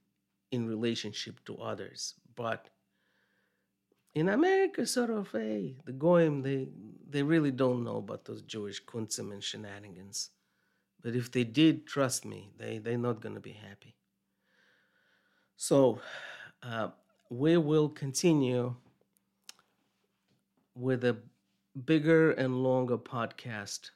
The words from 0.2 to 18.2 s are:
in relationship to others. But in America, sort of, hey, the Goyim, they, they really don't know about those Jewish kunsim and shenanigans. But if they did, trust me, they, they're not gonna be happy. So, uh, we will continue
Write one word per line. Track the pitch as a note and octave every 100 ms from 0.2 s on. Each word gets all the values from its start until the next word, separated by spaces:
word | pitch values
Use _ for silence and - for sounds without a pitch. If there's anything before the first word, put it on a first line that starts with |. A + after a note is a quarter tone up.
| _ _ _
in | B2 A2+
relationship | A2 A#2 A2+ G#2+ - - - -
to | -
others. | A2+ G2+ F#2+ - - - _ -
But | A2+ A2 - _ _ _ _ _ _ _ _ _ _ _ _ _ _
in | D3+ F3
America, | G#3+ F4+ F#4+ F#4+ - A#3+
sort | B3 A#3
of, | A3 F#3
hey, | A3+ A3 G#3+ E3 C3 -
the |
Goyim, | C3 D#3+ F3 E3 C#3+
they, | C3 C3+ C3 - A2 - -
they | C#3+
really | C#3+ E3 D3
don't | B2+ C3 B2
know | A#2 A2
about | G#2 G#2 -
those | A2
Jewish | - A2 G2+ G2 -
kunsim | A#2 G#2+ - G#2
and | G2+
shenanigans. | - G#2+ G#2 G2+ G2+ F2 G2 G2+ - _ _ _ _ _ _ _
But | A#2+ A#2+
if | A#2
they | B2+
did, | A#2 A#2+ D#3+ D#3 -
trust | C#3+ C3 -
me, | - G#2 G#2 -
they, | A2+ A2+
they're | A2 A#2+
not | A#2+ G#2+
gonna | G#2+ G#2+
be | G#2+
happy. | G#2 G2+ G2 - _ _ _ _ _ _ _ _ _ _ _ _ _ _ _ _ -
So, | - C#3+ C3 A2 - - - - - _
uh, | B2 A2+ G#2 - _ _ _
we | A#2+ D3+ E3+
will | D3 D#3 D3+
continue | D3+ C#3 C3